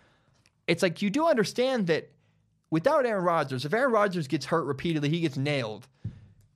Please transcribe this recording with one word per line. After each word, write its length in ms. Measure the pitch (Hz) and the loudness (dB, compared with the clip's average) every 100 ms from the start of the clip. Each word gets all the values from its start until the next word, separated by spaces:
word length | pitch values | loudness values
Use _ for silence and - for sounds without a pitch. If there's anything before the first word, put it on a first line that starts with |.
| _ _ _ _ _ _ - | _ _ _ _ _ _ -4
It's 160 | 165 | 0
like, 180 | 180 165 | 0 0
you 80 | 202 | -2
do 180 | 277 330 | 2 2
understand 600 | 254 185 - 254 254 170 | 4 2 0 0 0 0
that 240 | 151 - _ _ _ _ _ _ | -2 -4 _ _ _ _ _ _
without 360 | 160 262 302 240 | 0 4 4 2
Aaron 180 | 202 | 0
Rodgers, 420 | 175 165 143 131 147 | 2 0 0 -4 -2
if 80 | |
Aaron 200 | 220 269 | 0 2
Rodgers 340 | 220 208 180 135 | 2 2 0 -2
gets 180 | 156 - | -4 0
hurt 180 | 170 135 | -2 -2
repeatedly, 440 | 131 170 156 143 | -4 -2 0 0
he 120 | 170 | 0
gets 160 | 165 135 | -2 -2
nailed, 500 | 143 143 110 104 - _ - - - - _ | -2 -2 -4 -10 -16 _ -14 -14 -20 -20 _